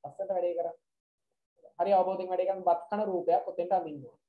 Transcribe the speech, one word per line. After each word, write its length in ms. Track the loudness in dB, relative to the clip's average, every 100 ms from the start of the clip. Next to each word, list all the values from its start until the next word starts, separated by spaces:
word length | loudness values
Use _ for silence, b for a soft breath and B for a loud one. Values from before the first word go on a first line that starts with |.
ලස්සනට 260 | -14 -8 -4
වැඩේ 260 | 0 0 0
කරන්න. 220 | -4 -6 _ _ _ _ _ _ _ _ -20
හරි 180 | -4 4
අවබෝධයෙන් 360 | 4 4 0 -2
වැඩේ 200 | -2 0
කරන්න. 140 | 0
බත් 180 | 2 0 0
කන 160 | -4 0
රූපයක් 380 | 0 2 2 0
ඔතෙන්ට 280 | -6 0
අඳින්න 320 | 0 -2 -12 -14
ඕන. 140 | _